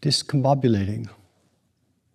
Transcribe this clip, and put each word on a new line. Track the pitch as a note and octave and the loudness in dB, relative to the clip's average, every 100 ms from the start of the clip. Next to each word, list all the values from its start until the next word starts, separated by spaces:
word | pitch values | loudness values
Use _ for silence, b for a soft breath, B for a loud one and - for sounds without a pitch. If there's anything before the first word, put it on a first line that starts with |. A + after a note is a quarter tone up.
discombobulating. | D3 C#3 - C#3+ C3 C#3+ B2 G#2 G2 A2 A2 - _ _ _ _ _ _ _ _ _ | -2 -2 0 0 2 2 2 2 0 -6 -10 -16 _ _ _ _ _ _ _ _ _